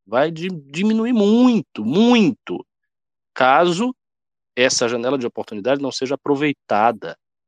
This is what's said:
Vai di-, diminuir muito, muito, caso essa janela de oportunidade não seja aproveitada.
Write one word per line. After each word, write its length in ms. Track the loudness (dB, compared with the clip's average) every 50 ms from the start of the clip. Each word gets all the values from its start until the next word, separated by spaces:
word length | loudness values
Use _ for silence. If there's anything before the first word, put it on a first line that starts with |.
| _
Vai 240 | -4 -2 0 0 0
di-, 180 | -2 -6 -8 -8
diminuir 640 | -8 -10 -14 -12 -6 -2 0 0 0 0 0 0
muito, 720 | 0 2 2 4 4 4 4 4 4 2 -2 _ -10 -8 -6
muito, 800 | -2 2 2 4 4 6 4 4 2 0 _ -8 -10 -10 -10 -12 _ _ _ _ _ _ _ _ _ _ _ _ _ -4
caso 600 | 0 2 4 4 4 4 2 0 -2 -4 -6 -6 _ _ _ _ _ _ _ _ _ _ _ -2
essa 340 | 0 0 0 0 0 -2 -2
janela 300 | -2 -4 -4 -4 -4 -4
de 80 | -4
oportunidade 560 | -6 -8 -8 -12 -10 -10 -6 -2 -2 -2 -2
não 80 | -4 -8
seja 240 | -6 -6 -6 -6 -6
aproveitada. 1000 | -6 -4 -4 -2 -2 -2 -4 -4 _ _ -4 0 2 2 2 0 -2 -8 -14 -14 _ _ _ _ _ _